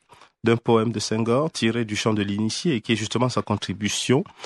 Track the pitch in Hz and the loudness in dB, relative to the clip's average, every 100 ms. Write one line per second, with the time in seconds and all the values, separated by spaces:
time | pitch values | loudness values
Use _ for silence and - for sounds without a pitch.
0 | _ - - _ 113 113 - 113 113 107 | _ -20 -20 _ 2 2 4 2 2 -2
1 | - 110 113 123 160 - 113 117 107 104 | -2 -2 0 0 0 -2 -2 0 -2 -2
2 | 117 107 101 101 110 - 180 117 - 110 | 0 0 0 0 -2 -2 -2 -2 0 -2
3 | 110 117 127 107 - 101 - 95 104 - | 0 0 0 -2 -2 -4 -2 -4 -4 -2
4 | - 131 - - | 2 2 0 -12